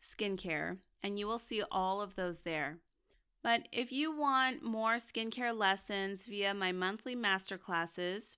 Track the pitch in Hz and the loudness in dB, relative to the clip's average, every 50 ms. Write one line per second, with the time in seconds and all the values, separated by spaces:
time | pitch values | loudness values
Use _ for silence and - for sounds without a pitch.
0 | - - - - 214 202 190 175 - 175 156 151 156 170 180 190 - _ _ - | -10 -8 -4 -2 -2 -2 -2 -2 -2 -2 -2 -2 -2 -2 -4 -6 -10 _ _ -6
1 | - 202 202 202 208 208 233 233 - - 233 208 - - - 190 185 190 196 202 | -4 -4 -2 -2 -2 -2 -2 -2 -2 -2 -2 -2 -2 0 0 0 2 2 0 0
2 | 208 190 - 190 185 175 165 - - 170 160 151 143 143 165 170 _ _ _ _ | -2 -4 -4 -2 -2 -2 -2 -4 -4 -2 -2 -2 -2 -4 -6 -8 _ _ _ _
3 | _ _ _ _ _ _ _ _ - 233 233 - - - - 240 254 - 247 277 | _ _ _ _ _ _ _ _ 2 2 2 2 0 -2 -4 -4 -2 -2 0 0
4 | 302 320 302 294 294 277 262 262 262 262 247 - - 226 220 220 220 220 233 240 | 0 0 0 0 2 4 4 4 4 4 2 -2 -4 -2 0 2 2 2 2 2
5 | - - - 226 226 226 - 247 247 240 233 220 202 190 196 202 - - 202 196 | 0 -2 -4 -4 -2 -2 -2 -2 0 0 2 4 4 4 4 4 0 -2 -2 0
6 | 190 196 202 190 - - 202 202 196 196 202 202 190 180 185 180 185 190 214 - | 0 -2 -2 -4 -8 -6 -2 0 0 0 2 2 0 0 2 2 0 0 -2 -2
7 | - 254 247 240 220 196 190 190 - - 196 175 - 196 175 165 170 170 - 180 | -6 -6 -4 0 2 2 2 2 0 -4 -8 -8 -4 -2 0 0 0 0 -2 -2
8 | 175 180 190 220 - - - | -2 -2 0 0 0 -2 -2